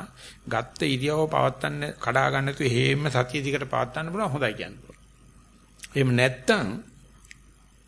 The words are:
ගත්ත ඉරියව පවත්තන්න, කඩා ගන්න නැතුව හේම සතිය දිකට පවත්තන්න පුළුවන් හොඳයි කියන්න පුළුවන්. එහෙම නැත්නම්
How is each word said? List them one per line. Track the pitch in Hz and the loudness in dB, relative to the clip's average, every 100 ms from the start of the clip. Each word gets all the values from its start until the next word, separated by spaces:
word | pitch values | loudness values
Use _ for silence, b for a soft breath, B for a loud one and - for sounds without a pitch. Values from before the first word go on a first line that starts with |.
| 185 B B B | -8 B B B
ගත්ත | - 113 117 - 156 | -4 -4 -4 -2 0
ඉරියව | 131 143 151 156 | 0 0 0 2
පවත්තන්න, | 151 131 131 147 147 147 - | 2 2 0 -4 -4 -6 -4
කඩා | 117 127 135 | 0 2 2
ගන්න | 135 | 2
නැතුව | 139 139 135 | 0 0 0
හේම | 117 135 139 147 | 2 2 2 2
සතිය | 123 123 151 | 0 0 -2
දිකට | 139 147 135 | -2 -2 -2
පවත්තන්න | 123 120 151 160 | -2 -2 -4 -6
පුළුවන් | 185 208 | -4 -2
හොඳයි | 143 120 | 0 0
කියන්න | 104 87 101 | -2 -10 -12
පුළුවන්. | - - - - - - - - - - - | -20 -20 -20 -20 -20 -20 -20 -20 -20 -20 -6
එහෙම | 143 131 | 2 4
නැත්නම් | 123 127 127 - 214 98 135 - - - - - - - - - - | 6 4 2 2 2 0 -6 -12 -20 -20 -20 -20 -20 -20 -20 -20 -20